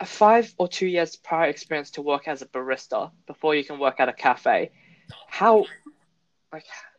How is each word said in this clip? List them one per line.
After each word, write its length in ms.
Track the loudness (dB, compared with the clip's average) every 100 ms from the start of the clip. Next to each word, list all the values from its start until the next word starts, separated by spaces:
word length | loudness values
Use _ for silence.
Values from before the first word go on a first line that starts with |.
five 500 | -4 4 6 6 2 -4
or 100 | -4
two 180 | -2 -2
years 300 | 0 -2 -6
prior 320 | -6 -2 -2
experience 400 | -4 -8 -8 -8
to 100 | -8
work 260 | -4 -4 -4
as 120 | -10
a 60 | -8
barista 640 | -8 -6 -6 -4 -6 -6 _ -20
before 300 | -6 -2 0
you 80 |
can 160 | -2 -2
work 180 | -2 0
at 100 | -2
a 40 |
cafe. 580 | 0 0 0 2 0 -2 _ _ _ -20 -20 -12
How, 400 | 0 4 4 2 -8 -20 _ _ _ _ _ _
like 120 | -20 -20 -20 -20